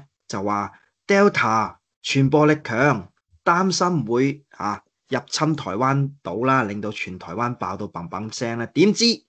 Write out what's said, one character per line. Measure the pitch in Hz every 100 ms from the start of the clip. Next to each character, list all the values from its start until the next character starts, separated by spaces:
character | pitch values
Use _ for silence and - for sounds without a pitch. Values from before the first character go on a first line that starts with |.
| - _ -
就 | 104
話 | 104 104 98 - _ _ -
Delta | 196 202 - 113 113 98 - _ _
傳 | - 139 135
播 | 147 151
力 | 147
強， | - 117 147 110 90 _ _ _
擔 | 175 170 190
心 | 170 180 165 107
會 | 120 135 139 _
啊， | - 101 101 _ _ -
入 | 127 -
侵 | - 156 147
台 | 98
灣 | 101 131 139 139 -
島 | - 107 131
啦， | 131
令 | 104 104
到 | 104
全 | - 92 92
台 | -
灣 | 95 120 120
爆 | 92 98
到 | 104
砰 | 85 85
砰 | 92 113
聲 | - 117 117
啦。 | 117
點 | 143 202
知 | 190 233 208